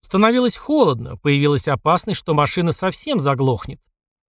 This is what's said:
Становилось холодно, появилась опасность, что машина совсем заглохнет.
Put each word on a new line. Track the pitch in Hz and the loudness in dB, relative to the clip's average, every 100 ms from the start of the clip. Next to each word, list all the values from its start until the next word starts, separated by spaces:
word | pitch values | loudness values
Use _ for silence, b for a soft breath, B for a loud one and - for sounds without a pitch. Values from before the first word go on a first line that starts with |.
Становилось | - 196 214 247 247 - | -2 2 2 2 0 -2
холодно, | - 302 202 120 113 - | -2 2 2 2 -6 -6
появилась | 147 143 147 143 - | 0 2 2 0 -2
опасность, | 135 156 175 - 185 | -2 0 0 0 -6
что | - 151 | -2 0
машина | 147 - 170 | 0 0 -2
совсем | 151 185 185 302 247 | 0 -4 -4 -4 -2
заглохнет. | 143 131 131 117 - - _ _ _ _ | 0 2 0 0 -6 -16 _ _ _ _